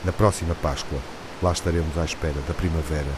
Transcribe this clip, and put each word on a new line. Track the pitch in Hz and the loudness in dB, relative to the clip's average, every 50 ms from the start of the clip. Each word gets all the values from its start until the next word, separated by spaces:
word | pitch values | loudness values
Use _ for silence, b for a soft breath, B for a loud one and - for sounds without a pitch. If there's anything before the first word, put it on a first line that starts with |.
| - | 0
Na | 92 | 0
próxima | 87 - 113 104 95 - 85 80 85 | 2 6 4 4 4 2 0 -2 -2
Páscoa, | - - 78 69 - - - 78 67 - - - - - - - - | 0 0 -2 -2 -2 -4 -4 -4 -6 -6 -6 -12 -12 -12 -12 -8 0
lá | - 90 | 2 2
estaremos | 85 - - 92 82 85 80 78 73 | 2 2 2 2 2 2 2 0 0
à | 82 82 | 0 0
espera | 78 - - - 78 71 71 67 | -2 -2 -2 -2 -2 -2 -2 -2
da | 67 80 | -4 -2
primavera | - 92 87 80 82 76 76 78 76 71 69 69 | 0 0 2 2 0 0 0 -2 -2 -2 -2 -4